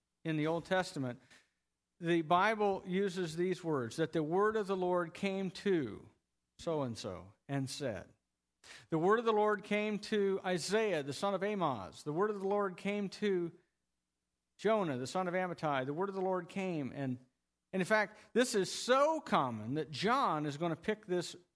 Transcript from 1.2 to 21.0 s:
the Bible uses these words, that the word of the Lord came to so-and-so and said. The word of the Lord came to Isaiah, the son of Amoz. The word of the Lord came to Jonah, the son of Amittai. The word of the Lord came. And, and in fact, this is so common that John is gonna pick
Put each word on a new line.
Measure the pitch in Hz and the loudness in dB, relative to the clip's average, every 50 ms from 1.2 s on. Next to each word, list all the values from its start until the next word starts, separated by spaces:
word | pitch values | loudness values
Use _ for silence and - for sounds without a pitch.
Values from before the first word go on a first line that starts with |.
| - _ - - _ _ _ _ _ _ _ _ _ _ _ - | -14 _ -20 -20 _ _ _ _ _ _ _ _ _ _ _ -6
the | 175 165 175 170 | 0 0 2 2
Bible | 160 147 175 175 190 214 226 208 208 202 190 - - | 2 4 4 4 4 4 2 2 2 2 2 0 -2
uses | 190 180 190 202 196 170 190 180 160 160 | -2 0 0 0 0 -2 -4 -4 -4 -2
these | 170 180 185 180 175 - | -2 0 0 -2 -2 -2
words, | 165 156 135 120 110 - | -2 0 0 -2 -2 -2
that | 160 160 151 - | -2 -2 0 0
the | 165 151 | -2 0
word | 151 170 190 208 214 214 | 2 2 2 4 4 2
of | 220 202 | 0 -2
the | 180 196 | -2 -2
Lord | 185 185 180 180 175 175 165 - | 0 0 2 2 0 0 -2 -4
came | - 196 196 190 196 196 180 | -4 -4 -2 -2 -2 -4 -4
to | - - - 202 190 165 131 107 95 - - - - _ _ _ _ _ _ _ _ - | -6 -4 0 2 2 2 0 -2 -6 -10 -14 -20 -20 _ _ _ _ _ _ _ _ -8
so-and-so | - 170 160 151 139 120 110 - - 107 90 82 90 101 - _ _ - | -4 -2 0 0 0 -2 -4 -6 -6 -8 -8 -8 -12 -16 -20 _ _ -4
and | 143 139 135 127 | -4 -4 -2 -4
said. | - - 147 123 104 87 - - _ _ _ _ _ _ _ _ _ _ - - - - - _ | -6 -6 -4 -4 -4 -6 -10 -14 _ _ _ _ _ _ _ _ _ _ -20 -20 -20 -20 -6 _
The | 170 | 0
word | 156 165 190 214 240 | 2 4 4 4 4
of | 233 | 4
the | 226 220 | 4 4
Lord | 208 208 214 208 202 - | 4 4 4 2 0 0
came | - 202 208 214 214 208 196 | 0 0 0 0 0 -2 -4
to | 208 - 220 208 196 196 190 190 - | -2 0 0 2 2 2 2 0 0
Isaiah, | 190 185 165 139 165 190 220 220 214 180 151 139 | 0 -2 -2 0 0 2 2 2 2 2 0 0
the | 139 135 | -4 -4
son | - 202 202 196 | -2 0 0 0
of | 175 190 | 0 0
Amoz. | 208 214 196 170 147 127 107 92 80 - - - | -2 0 0 0 0 0 -2 -6 -10 -12 -8 -6
The | 151 147 | -4 0
word | 165 208 220 | 0 0 0
of | 214 196 | 0 -2
the | 190 | -2
Lord | 190 202 208 202 190 180 | 0 2 2 0 0 -4
came | - - 196 202 208 202 190 | -4 -4 -4 -2 -2 -4 -4
to | - - 214 208 190 180 175 170 - - _ _ _ _ _ _ _ _ _ _ _ _ _ _ _ _ _ _ _ | -4 -2 0 0 2 0 0 -4 -6 -12 _ _ _ _ _ _ _ _ _ _ _ _ _ _ _ _ _ _ _
Jonah, | - - 202 220 214 190 160 131 | -2 0 2 2 2 2 0 -2
the | 123 131 | -2 -4
son | 123 - 185 190 | -4 -2 -2 -2
of | 175 170 | 0 0
Amittai. | 185 185 180 165 - 165 151 139 131 131 | 0 0 -2 -2 -2 -2 0 0 0 0
The | 135 143 | -2 -2
word | 160 190 196 | -2 -2 -2
of | 190 | -2
the | 190 | -2
Lord | 185 190 185 180 175 - | 0 0 0 -2 -4 -6
came. | - 196 190 185 175 151 139 120 - | -6 -4 -2 -2 -2 -2 -4 -4 -4
And, | 139 139 131 127 123 - _ _ _ _ _ _ _ _ _ - | -4 -4 -4 -4 -6 -8 _ _ _ _ _ _ _ _ _ -2
and | 190 | -2
in | 175 | 2
fact, | - 220 214 208 - - - - - - | 4 4 4 2 0 -4 -12 -18 0 2
this | 214 254 247 - | 2 2 4 2
is | 202 180 - | 0 0 0
so | - - - 226 254 269 285 311 320 302 | -2 -4 2 4 6 6 6 4 2 0
common | - - 220 170 143 127 117 107 104 117 135 | 0 2 2 2 2 2 -2 -4 -4 -4 -4
that | 156 151 - | -4 -4 -4
John | 151 117 147 214 247 277 254 202 160 151 151 | -4 -2 2 2 2 4 2 2 2 0 -2
is | 151 139 | -2 -2
gonna | 147 175 170 160 | -2 -2 -2 -2
pick | - - - 214 214 | -2 -2 -2 -4 -4